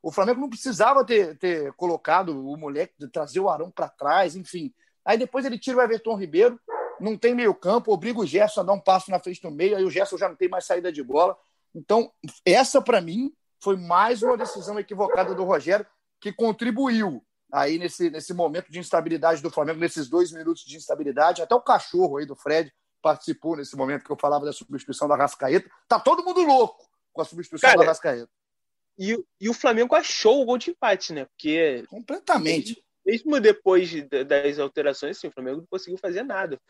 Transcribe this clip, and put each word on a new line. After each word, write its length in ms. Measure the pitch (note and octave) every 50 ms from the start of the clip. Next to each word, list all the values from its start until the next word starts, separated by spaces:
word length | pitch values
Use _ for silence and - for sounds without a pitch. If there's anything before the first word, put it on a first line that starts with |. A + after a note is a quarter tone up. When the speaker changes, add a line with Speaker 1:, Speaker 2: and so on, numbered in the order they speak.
Speaker 1:
o 80 | - E3
Flamengo 300 | D3+ - F#3+ G#3+ B3 B3
não 100 | C#4 C#4
precisava 560 | A3+ - - C4+ A3 D#3 G#3 A#3+ C#4 C4+ B3
ter, 320 | - A#3+ G#3+ F#3+ D#3+ D3
ter 360 | C3+ - F3+ E3+ D#3+ D3 C#3 C3+
colocado 560 | - F3 F3 E3 D3+ _ - D#3+ F3+ F#3+ E3
o 260 | D3+ C3+ C3 C#3 C#3+
moleque, 380 | D#3 D#3 C#3+ C#3 D3 F3+ F3+ _
de 120 | _ C#3+ B2+
trazer 320 | - E3 D3+ C#3 B2 F3+
o 80 | F#3+ G3
Arão 200 | E3 D3 D#3+ F#3
pra 200 | - - E3 D3
trás, 480 | _ _ - C#3+ D#3 F#3 G3 E3+ D3+
enfim. 360 | F#3+ F3+ - - F3+ D#3+ C3 _ _ _ _ _ _ _
Aí 140 | - G#3
depois 260 | A3+ B3+ A#3+ - C4+ C4
ele 160 | C#4 A#3 G#3+
tira 200 | - C4 B3+ B3
o 20 |
Everton 340 | B3 A3 A3+ G#3+ A3 A3+ A3+
Ribeiro, 420 | G3 G3 D#3+ D3 E3+ A3 B3 A#3+ - _ - - - - - - -
não 180 | F#3 G#3+ A3
tem 160 | G3 - A#3 B3
meio 180 | A#3+ A#3+ G#3 F3+
campo, 380 | - - F3 G#3 A#3+ A#3 A3
obriga 280 | G#3 F3 D#3 A3+ B3 A#3+
o 60 | G#3
Gerson 360 | C3+ C#3 F#3+ G#3 G#3 - G#3+
a 20 | F3+
dar 100 | F3 G3+
um 60 | G3
passo 320 | - F#3+ F#3+ F#3+ - -
na 80 | F#3 F3
frente 220 | - F3+ F#3 -
do 100 | - E3+
meio, 240 | D3+ C#3+ F3 G3 G#3
aí 80 | F#3+ F#3+
o 60 | F#3
Gerson 280 | D3+ F3 - C#4 G3
já 120 | D#3+ G3 F3+
não 60 | E3
tem 100 | _ F#3
mais 160 | F3+ F#3 F#3 -
saída 260 | - F#3 F3+ F3 F3+
de 120 | D#3 D3 C3+
bola. 340 | A#2+ C3 D3+ F3 F#3+ F#3 _ _ _ _ _ _ _ _
Então, 360 | E3 D3 - G3+ A3+ A3+ - _ _ - - - _ _
essa 360 | F3+ F3 A3+ C4 - - C#4
pra 200 | - - A#3+ G3+
mim 320 | F3 E3 E3+ A3 C4 D4 - _ _ _ _ _
foi 160 | - G3 G3
mais 460 | F#3 F3 E3+ F3 F3+ G3+ A3+ B3 G#3+ G#3+
uma 140 | B3 B3
decisão 420 | G#3+ A#3 - - G#3 E3+ G3+ G#3 G#3+
equivocada 560 | G3+ _ G#3 F#3+ G#3 - - F#3 F#3+ F#3 F#3
do 80 | - F#3
Rogério, 420 | F3+ F#3+ D3+ C3 D#3 F#3+ G#3+ G#3 _ _ _ _ _ _ _
que 100 | - G#3
contribuiu 920 | G3 - A3+ A3+ G#3 - A#3 A#3+ A3+ A#3 C#4 C4 A#3 A3+ G#3+ F#3 C#3 A2+ _ _ _ _ _ _
aí 260 | - C#3+ C#3 D3 D#3+
nesse, 320 | E3 F3 E3+ - - F3 E3
nesse 240 | D3 D#3 D3+ - F3+
momento 380 | F3 F3 D#3 D3 F3 F3+ _
de 80 | D3 F3+
instabilidade 640 | E3+ - - E3 D#3 E3 E3 D#3 D3 E3 E3 D3+
do 80 | C#3+ E3+
Flamengo, 300 | - D#3+ D3 D3+ D#3+ D#3
nesses 280 | E3 E3 - D#3+ D3
dois 240 | A#2+ D#3 F3 F3+ E3+
minutos 320 | E3 D#3+ D#3+ E3 E3 - -
de 140 | C3 C#3+
instabilidade. 640 | D#3+ - - C#3+ D3+ D3+ C#3+ B2+ C3+ D3+ E3+ F3 E3+
Até 120 | E3 - -
o 80 | -
cachorro 560 | - - A#3+ F#3+ - - - F3 F#3+ D#3+ C#3
aí 80 | C#3+ D3+
do 100 | C#3 C#3
Fred 360 | _ - C#3+ D3+ D#3+ E3 C#3 _ _ _ _ _ _
participou 560 | - D#3 D3+ - - - D3+ _ - D#3+ E3
nesse 180 | D3 C#3+ - -
momento 300 | C#3 C3+ C3 C#3+ C#3 -
que 60 | -
eu 60 | D3
falava 280 | - - C#3+ D3 D3 C#3+
da 80 | D3 C#3
substituição 540 | - - _ C#3+ C3+ - - B2+ - D3+
da 80 | D3 D3
Arrascaeta. 540 | C3+ C#3+ C#3 - _ C#3 C3+ D3 G3 - - _ _ _
Tá 120 | _ A#3 G#3+
todo 240 | - C4+ D#4+ E4+ F4
mundo 200 | F#4 F4+ F4+ F4
louco 440 | D4+ C4+ C4 A#3 - - _ _ _ _ _ _ _
com 100 | _ -
a 40 | D#3+
substituição 440 | - E3 E3+ E3+ - - - - C4
Speaker 2:
Cara, 100 | A3+ F#3
Speaker 1:
da 60 | E3
Arrascaeta. 440 | - D#3+ - - D#3+ C3 A#2+ A#2+ _ _ _ _ _ _ _ _ _ _ _ _ _ _
Speaker 2:
e, 260 | - F#3+ G3 A#3 A#3 F4+ _ _ _
e 100 | G3 A3
o 40 | A#3
Flamengo 420 | - - C4+ A3+ A3 A#3+ B3+ D#4+
achou 460 | D#4+ E4 - - - - G#3+ B3 C#4+
o 40 | C4
gol 120 | A3+ B3
de 140 | B3 - -
empate, 420 | F4 _ - A3+ G3 F#3+ - - E3
né? 120 | D3 C3
Porque 580 | _ _ _ - D3+ D#3 E3 E3 D3+ C3 A#2+ G#2+ _
Speaker 1:
Completamente. 920 | - G#3+ A#3 - C#4+ G4 _ - F4 A#3+ D#3+ D#4 - D#3+ - G#3 A#3 - _ _ _ _ _
Speaker 2:
mesmo 340 | F#3+ A3+ A#3 - D#4 D4 C#4
depois 500 | G#3 A3 G#3 - _ F#3+ F#3 F3+ F3+ E3+
de, 140 | E3 D#3 C#3+ C3+ D3 C3 C3+
das 360 | C#3 D3 C#3+ C#3+ C#3+ C#3+ D3
alterações, 580 | C#3+ C#3 _ D#3 C#3+ C#3+ C3+ - - D3 G3
assim, 100 | - -
o 40 | D#3
Flamengo 260 | _ - B2+ B2+ C3+
não 100 | D#3+ E3+
conseguiu 300 | _ - F#3+ F#3+ F3 F3+
fazer 260 | F#3 - F#3 F3 F#3+ B3+
nada. 340 | C#4 G#3+ F#3+ F#3+ E3+ C#3 - _